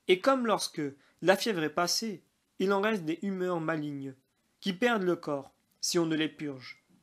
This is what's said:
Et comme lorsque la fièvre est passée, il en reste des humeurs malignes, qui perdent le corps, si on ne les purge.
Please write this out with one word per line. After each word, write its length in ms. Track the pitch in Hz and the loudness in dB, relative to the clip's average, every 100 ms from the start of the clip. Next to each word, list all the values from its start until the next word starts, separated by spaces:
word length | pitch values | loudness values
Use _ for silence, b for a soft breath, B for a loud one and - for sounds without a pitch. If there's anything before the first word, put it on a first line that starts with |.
| b | b
Et 120 | 180 | 2
comme 260 | 269 269 233 | 4 2 2
lorsque 360 | 185 - - 143 139 b b | 0 -2 -6 -6 -8 b b
la 140 | 165 196 | 4 4
fièvre 260 | 240 180 | 4 -2
est 80 | 151 | -2
passée, 520 | 175 175 - 226 175 _ _ _ - | 0 0 -2 -4 -10 _ _ _ -2
il 140 | 190 | 0
en 100 | 196 | 2
reste 220 | 214 214 | 2 0
des 140 | 156 165 | -2 -4
humeurs 380 | 196 185 180 175 | -4 -2 -2 -2
malignes, 540 | 160 160 147 143 135 131 _ _ _ - | -2 -2 -4 -8 -10 -14 _ _ _ -8
qui 140 | 190 | -6
perdent 280 | 180 240 220 | 0 2 2
le 140 | 180 170 | 0 0
corps, 360 | - 143 - _ _ _ | -2 -6 -6 _ _ _
si 180 | - 175 | -2 0
on 80 | 165 | 2
ne 100 | 156 | 2
les 120 | 151 | -2
purge. 560 | - 147 131 - - _ _ | -4 -10 -10 -14 -20 _ _